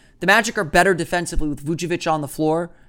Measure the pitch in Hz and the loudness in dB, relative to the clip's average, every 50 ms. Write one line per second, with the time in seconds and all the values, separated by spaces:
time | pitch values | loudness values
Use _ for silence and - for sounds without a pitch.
0 | _ _ _ _ - 175 196 220 226 226 - - 196 147 - 180 175 190 190 156 | _ _ _ _ 2 4 4 4 4 2 -2 -4 -4 2 4 4 4 4 4 2
1 | 165 - - 175 175 165 - - 156 151 143 135 - 147 170 147 175 165 175 170 | -2 -2 -2 -4 -4 -2 0 0 0 0 -2 -4 -4 -6 -4 -4 -4 -4 -4 -4
2 | - 170 160 156 147 135 - - 156 156 156 165 175 170 - - - | -2 -2 -2 -2 -2 -6 -4 -2 0 0 0 0 -2 -6 -10 -16 -20